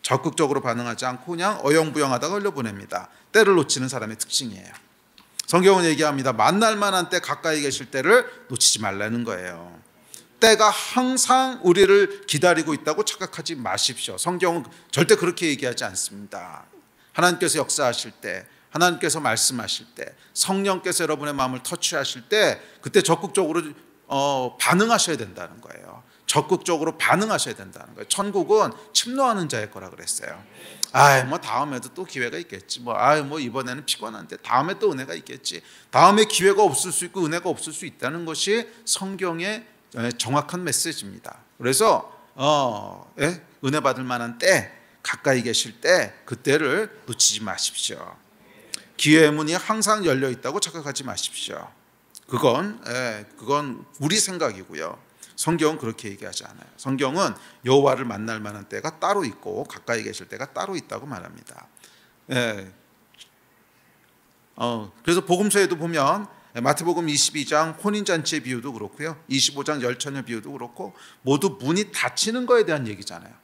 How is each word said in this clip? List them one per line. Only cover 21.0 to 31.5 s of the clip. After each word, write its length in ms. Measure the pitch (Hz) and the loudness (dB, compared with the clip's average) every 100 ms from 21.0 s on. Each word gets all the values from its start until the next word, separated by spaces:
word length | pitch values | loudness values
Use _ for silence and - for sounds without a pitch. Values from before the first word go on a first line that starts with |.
여러분의 280 | 160 151 147 | -2 -2 -4
마음을 280 | 139 131 127 | -2 -2 -4
터치하실 600 | - 170 - 160 135 127 - | -8 -6 -4 -4 -6 -8 -2
때 320 | 208 175 101 - - | 2 2 0 -10 -14
그때 180 | - 208 | 2 2
적극적으로, 600 | 147 165 190 196 170 160 156 - _ _ _ | 4 0 2 0 2 -2 -4 -16 _ _ _
어, 480 | 139 143 135 123 - | -2 0 0 -4 -2
반응하셔야 580 | - 175 226 226 - 147 | 2 4 4 2 2 -2
된다는 440 | 101 95 87 82 | -6 -12 -16 -16
거예요. 420 | - - 90 117 _ _ - | -20 -20 -20 -20 _ _ -2
적극적으로 720 | 151 147 180 - 160 156 156 | 0 2 -2 0 -2 -2 -2
반응하셔야 560 | - 160 220 185 - | 2 2 2 -2 -4
된다는 400 | 110 95 - - | -8 -14 -18 -20
거예요. 140 | - 107 | -18 -8
천국은 640 | - 202 196 175 214 202 - - | -4 -2 -2 4 4 2 -4 -4
침노하는 560 | - 233 262 262 214 156 | -2 -2 0 0 0 -2
자의 220 | 113 107 | -4 -6
거라 200 | 98 92 | -12 -16
그랬어요. 520 | - 85 - 65 82 - - - - - | -14 -8 -8 -10 -14 -18 -20 -20 -8 -2
"아이, 300 | 131 143 135 | 6 8 8
뭐 140 | 127 165 | 2 -4
다음에도 500 | - | -4